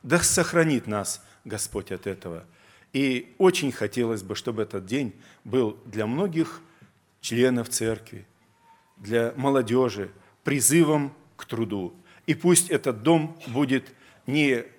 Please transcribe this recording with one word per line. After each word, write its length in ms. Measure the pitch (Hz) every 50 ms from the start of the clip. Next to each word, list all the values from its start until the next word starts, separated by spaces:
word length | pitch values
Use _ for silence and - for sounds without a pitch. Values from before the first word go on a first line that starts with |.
| -
Да 160 | 143 156 175
сохранит 680 | - - - - 165 - - 170 160 160 147 120 - -
нас 360 | 107 104 98 - - - - - _ _ _
Господь 460 | 113 107 104 - - - 104 92 -
от 160 | 95 90 - 101
этого. 380 | 95 90 - 90 85 82 - - _ _ _ _ _ _ _ _ -
И 420 | 131 139 135 131 123 - - - _
очень 340 | 190 185 175 175 147 135
хотелось 520 | 117 - 110 101 - 123 120 113 113 104 95
бы, 120 | 95 104
чтобы 280 | - - - 113 107 107
этот 220 | 101 - 98 95
день 280 | 92 113 139 139 110 98 - - - - _ _
был 340 | - 104 131 120 107 104 - -
для 200 | 123 101 110 107 107
многих 540 | 120 147 196 202 160 160 160 - - - - _ _ _ - _ _ _ _ _ _ _
членов 480 | - - 113 117 123 127 127 120 117 117
церкви, 560 | - - 117 113 113 107 - - - 101 101 _ _ _ _ _ _ _ _ _ - _ _ _ _ _
для 360 | - 101 113 117 117 117 117
молодёжи 760 | 143 127 139 139 135 123 107 117 127 131 120 98 104 98 87 - - _ _ _ _ _
призывом 680 | - 143 139 120 - 143 170 170 147 156 151 143 139 - - _ _ _
к 100 | - -
труду. 480 | _ - 113 113 104 104 101 92 85 - - _ _ - - _
И 80 | - 151
пусть 360 | 151 - 175 180 165 180 -
этот 340 | 165 143 - 143 120 107 107
дом 340 | 151 170 160 151 156 - - - 131
будет 460 | 113 131 147 131 131 131 - - - _ _ - _ _ _
не 400 | - 135 151 147 139 131 117 113 - -